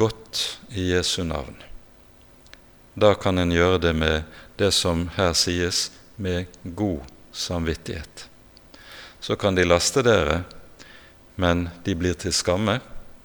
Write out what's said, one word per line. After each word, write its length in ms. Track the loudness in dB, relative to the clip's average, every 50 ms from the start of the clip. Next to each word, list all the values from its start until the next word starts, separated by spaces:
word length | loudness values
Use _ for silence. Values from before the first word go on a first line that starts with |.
| 0
godt 380 | 0 0 -6 -14 -10 -6 -6 -6 -6 -8 -12 -16 -12
i 160 | -8 -4 -2 0 0
Jesu 280 | 2 0 0 -2 -2 -2 -4
navn. 300 | -4 -6 -6 -10 -14 -18 -18 -18 -18 -18 -18 -20 -20 -20 -20 -20 -20 -20 -20 -20 -20 -20 -20 -20 -20 -20 -20 -20 -20 -20 -20 -18 0
Da 180 | 4 6 6 6
kan 260 | 4 2 0 2 2
en 120 | 2 2
gjøre 300 | 4 4 4 4 4 4 2
det 80 | 2 2
med 440 | 2 2 2 2 0 -2 -6 -12 -20 -20 -18 -4 0
det 120 | 0 2 2
som 320 | 2 0 0 0 0 -2 -2 -2
her 160 | 0 0 2 2
sies, 540 | 0 0 0 0 -2 -2 -2 -2 -4 -4 -6 -10 -16 -20 -20 -12
med 300 | -8 -4 -4 -2 -4 -4 -8 -12 -16
god 380 | -14 -12 -4 -2 -2 -2 -2 -4 -8 -14 -20 -20 -20 -18
samvittighet. 960 | -12 -10 -6 -4 -4 -2 -2 -2 -4 -4 -6 -10 -10 -10 -10 -12 -16 -20 -20 -20 -20 -20 -20 -20 -20 -20 -20 -20 -20 -20 -20 -20 -20 -20 -20 -20 -18 -12
Så 160 | -6 -4 -4
kan 200 | 0 0 2 4
de 80 | 4 6
laste 400 | 6 4 4 4 2 0 2 4
dere, 380 | 4 4 4 4 2 0 -2 -4 -8 -14 -20 -20 -20 -20 -20 -20 -20 -20 -20 -20 -20 -20 -20 -20 -16 -6
men 320 | 0 0 2 2 2 -2 -4 -8 -8 -4
de 100 | -4 -2
blir 180 | 0 0 -2 -2 -2
til 140 | -4 -4 -2
skamme, 420 | 0 0 0 0 2 2 0 -2 -2 -4 -10 -12 -14 -14 -14 -20 -20 -20